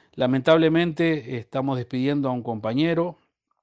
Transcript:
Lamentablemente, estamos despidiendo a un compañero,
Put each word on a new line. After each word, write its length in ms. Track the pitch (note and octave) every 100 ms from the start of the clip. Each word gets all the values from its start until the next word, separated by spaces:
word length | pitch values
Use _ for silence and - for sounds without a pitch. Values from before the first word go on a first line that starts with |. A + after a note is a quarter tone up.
| _
Lamentablemente, 1200 | - B2+ C3 C3 D#3+ D#3+ D#3+ F3 D3+ E3 D#3 A#2+ B2
estamos 400 | A2+ C#3 C3+ B2+
despidiendo 520 | A#2+ B2+ C3+ D3 C#3
a 20 |
un 120 | B2
compañero, 720 | A#2+ A2+ G#2+ B2 E3 E3 E3+ D#3+ _ _ _ _